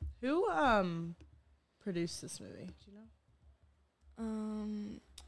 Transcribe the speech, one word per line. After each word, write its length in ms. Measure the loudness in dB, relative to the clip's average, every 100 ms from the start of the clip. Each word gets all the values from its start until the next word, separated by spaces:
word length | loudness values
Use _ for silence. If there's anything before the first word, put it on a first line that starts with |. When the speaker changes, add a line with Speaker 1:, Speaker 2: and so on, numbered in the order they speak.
| -8 -2
Speaker 1:
Who, 260 | 2 4 4
um, 680 | 6 6 6 4 0 -4 -8 -16 -20 _ _ _ _
produced 420 | -4 -2 -2 -4
this 180 | -8 -10
movie? 260 | -12 -12 -12 -14 -18
Do 60 |
you 60 | -20
know? 1300 | -20 -20 _ _ -20 -20 _ _ _ _ -16 -6
Speaker 2:
Um, 760 | -2 -2 -2 -2 -2 -2 -4 -8 -14 -20